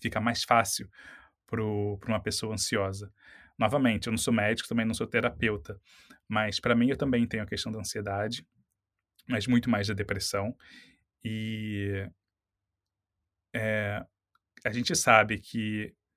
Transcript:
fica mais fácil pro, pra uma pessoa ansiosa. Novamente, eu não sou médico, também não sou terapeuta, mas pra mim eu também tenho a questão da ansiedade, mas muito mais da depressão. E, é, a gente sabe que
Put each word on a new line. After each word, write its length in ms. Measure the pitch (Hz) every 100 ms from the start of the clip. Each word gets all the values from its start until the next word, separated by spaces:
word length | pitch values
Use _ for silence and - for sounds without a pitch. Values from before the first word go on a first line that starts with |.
fica 180 | 113 110
mais 240 | 113 117
fácil 460 | - 117 107 - - - - - - _ _
pro, 500 | 113 107 104 104 101
pra 100 | -
uma 120 | 107
pessoa 320 | 107 - 110
ansiosa. 580 | 107 - 110 98 95 101 _ - - - -
Novamente, 500 | 110 139 131 104 -
eu 40 |
não 60 | 110
sou 160 | -
médico, 340 | 113 104 113 -
também 180 | 117 113
não 80 |
sou 140 | 113 104
terapeuta, 720 | 117 117 - 117 104 - 98 _ - - - -
mas 320 | 107 107 101
pra 160 | 123 117
mim 140 | 123
eu 80 | 131
também 300 | 143 120 110
tenho 160 | 113
a 40 | 104
questão 240 | - -
da 80 | 107
ansiedade, 680 | 98 110 101 98 110 120 - _ _ _ _ _ _ _ -
mas 200 | 117 113
muito 220 | 120 123
mais 180 | 107 104
da 60 |
depressão. 640 | 101 101 101 - 101 104 - - - - _ _ _
E, 840 | 110 110 110 110 107 101 101 98 98 - _ _ _ _ _ _ _ _ _ _ _ _ _ 113
é, 500 | 110 107 104 104 - _ _ _ _ - -
a 60 |
gente 240 | 117 - 175
sabe 440 | - 110 107 107
que 560 | - 113 107 107 107 - _